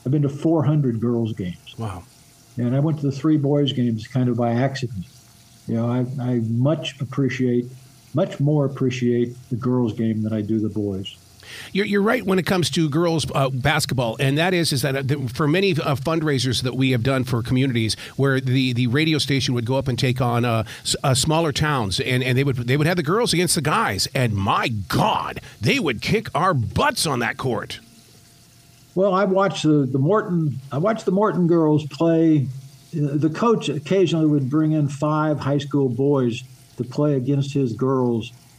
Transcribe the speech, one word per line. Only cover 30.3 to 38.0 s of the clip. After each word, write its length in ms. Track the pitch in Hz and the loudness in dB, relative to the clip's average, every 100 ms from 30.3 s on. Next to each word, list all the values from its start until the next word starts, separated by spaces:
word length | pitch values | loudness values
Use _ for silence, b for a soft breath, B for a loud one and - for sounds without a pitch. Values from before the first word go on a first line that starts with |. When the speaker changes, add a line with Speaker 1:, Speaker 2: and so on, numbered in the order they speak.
| 175 156 120 - | 0 -2 -4 -6
Speaker 1:
I 60 | 135 | -2
watched 260 | 196 226 | 0 0
the 80 | - | 0
Morton 340 | 185 214 175 165 | 2 2 2 4
girls 400 | 170 156 151 151 | 4 4 2 0
play. 640 | - 165 165 165 156 120 - - - - | 0 2 4 4 4 2 -6 -14 -20 -10
Uh, 220 | 160 147 | -4 -2
the 160 | 147 156 | 0 0
coach 380 | 151 233 220 - | 2 2 2 0
occasionally 580 | 143 - 190 175 165 156 | -4 0 2 2 4 2
would 240 | 147 127 | 2 2
bring 220 | 151 156 | 2 2
in 160 | 156 139 | 2 0
five 500 | 143 151 151 151 139 | 0 0 0 0 0
high 200 | 135 143 | 0 -2
school 300 | 143 143 135 | 0 0 0
boys 540 | 113 139 139 120 110 - - - - | 0 2 2 2 -2 -10 -20 -14 -10
to 60 | |
play 320 | 120 - 147 | -6 0 0
against 400 | 135 123 143 139 | 0 0 0 0
his 180 | 143 127 | 0 -2
girls 600 | 110 131 131 | 0 0 2